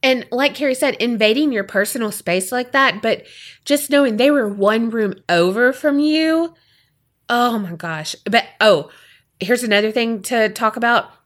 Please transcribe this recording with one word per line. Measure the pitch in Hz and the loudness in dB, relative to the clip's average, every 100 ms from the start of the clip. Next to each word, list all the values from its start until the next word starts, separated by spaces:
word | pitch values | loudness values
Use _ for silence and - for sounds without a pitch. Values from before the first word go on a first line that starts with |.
And | 269 254 - | 0 0 -2
like | 247 285 | -2 -2
Carrie | - 277 | 0 -2
said, | 262 285 - | 0 -2 -2
invading | 240 233 214 226 302 | -4 0 2 2 0
your | 233 | 0
personal | 196 202 208 262 220 | -2 -2 -2 -2 -6
space | 196 - 180 190 | -6 -2 -2 -2
like | 247 247 | -6 -2
that, | 277 269 196 | 2 2 0
but | 226 - - - - - | -2 -2 -6 -20 -20 -20
just | - 285 285 | -2 -2 2
knowing | 285 277 214 | 2 2 4
they | 262 | 2
were | 294 214 | 4 0
one | 202 196 220 233 | 0 0 2 -2
room | 226 208 - - | -2 -2 -4 0
over | 175 175 202 247 | 2 2 2 0
from | 262 302 285 | 2 0 2
you, | 302 311 320 320 339 330 _ _ _ _ _ _ - | 2 2 2 0 -2 _ _ _ _ _ _ _ -4
oh | 240 240 233 | 0 0 0
my | 190 | -6
gosh. | 165 170 160 156 - | -10 -8 -8 -10 -10
But, | - 220 - - | -2 -2 -2 2
oh, | 214 175 - - _ _ _ _ | 4 4 0 -18 _ _ _ _
here's | 185 240 | -4 -2
another | 240 208 214 | 0 0 0
thing | 220 233 226 | -2 -4 -4
to | 190 240 220 | -4 -2 -2
talk | 214 220 220 | 0 -4 -2
about. | 233 240 - - | 0 0 -2 -16